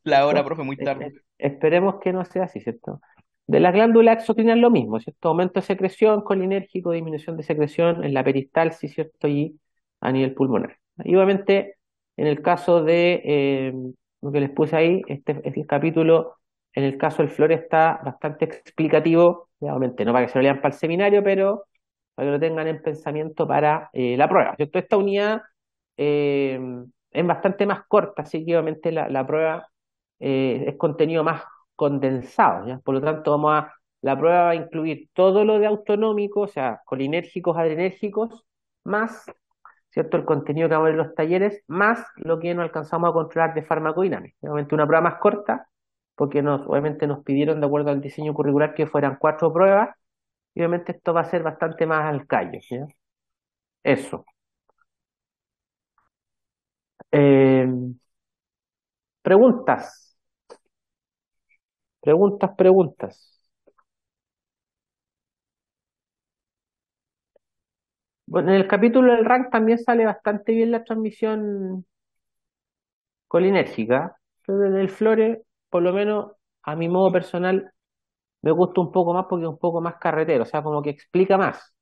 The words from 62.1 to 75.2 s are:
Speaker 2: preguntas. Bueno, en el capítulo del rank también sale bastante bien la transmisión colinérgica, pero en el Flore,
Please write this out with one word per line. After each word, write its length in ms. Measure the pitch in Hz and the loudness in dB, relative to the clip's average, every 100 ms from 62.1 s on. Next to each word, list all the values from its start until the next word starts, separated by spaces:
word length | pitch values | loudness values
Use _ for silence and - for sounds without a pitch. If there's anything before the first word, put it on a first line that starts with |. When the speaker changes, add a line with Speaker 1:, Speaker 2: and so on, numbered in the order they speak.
| 165 202 202 190 - | 4 4 2 -4 4
Speaker 2:
preguntas. 600 | 185 190 156 - 98 - _ _ _ _ _ _ _ _ _ _ _ _ _ _ _ _ _ _ _ _ _ _ _ _ _ _ _ _ _ _ _ _ _ _ _ _ _ _ _ _ _ _ _ _ _ _ _ _ _ _ - | 6 6 4 -2 -14 -14 _ _ _ _ _ _ _ _ _ _ _ _ _ _ _ _ _ _ _ _ _ _ _ _ _ _ _ _ _ _ _ _ _ _ _ _ _ _ _ _ _ _ _ _ _ _ _ _ _ _ -6
Bueno, 240 | 180 180 | -2 2
en 60 | 196 | 2
el 100 | 190 | 2
capítulo 460 | 202 233 262 254 233 | 2 4 4 4 4
del 80 | 226 | 4
rank 240 | 254 254 | 0 0
también 260 | 226 220 233 | 0 2 0
sale 260 | 233 233 220 | 0 0 0
bastante 460 | - 208 208 226 | -2 -4 -4 -2
bien 180 | 226 226 | 0 0
la 120 | 233 | -2
transmisión 1000 | 233 220 220 - 220 214 208 202 190 185 - _ _ _ _ _ _ _ _ _ _ _ _ _ _ | -4 -6 -6 -6 -4 -4 -6 -6 -8 -10 -14 _ _ _ _ _ _ _ _ _ _ _ _ _ _
colinérgica, 920 | 170 190 190 - - 110 131 175 - _ _ - | 0 2 2 0 -4 -2 -2 -4 -14 _ _ -6
pero 200 | 196 196 | -2 0
en 80 | 190 | 0
el 120 | 190 | -2
Flore, 540 | - 214 220 | 0 0 2